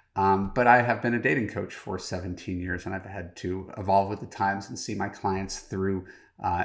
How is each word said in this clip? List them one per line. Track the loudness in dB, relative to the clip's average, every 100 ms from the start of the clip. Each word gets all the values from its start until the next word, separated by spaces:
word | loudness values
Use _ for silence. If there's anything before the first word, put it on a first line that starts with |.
| _ 2
Um, | 4 4 2 4
but | 8
I | 8
have | 6 2
been | 0 2
a |
dating | 2 2 0
coach | -4 -6 -8
for | -8 -8
seventeen | -6 -6 -6 -8 -6 -6
years, | -4 -4 -4
and | -8
I've | -8
had | -10 -12 -8
to | -6 -6 -6 -6
evolve | 2 4 4
with | -2
the | -8
times | -2 0 0 -4
and | -10
see | -6 -4
my | -6
clients | -4 -2 -2 -4 -8
through, | -6 -2 0 0 -4 -16 _ -6
uh, | -2 0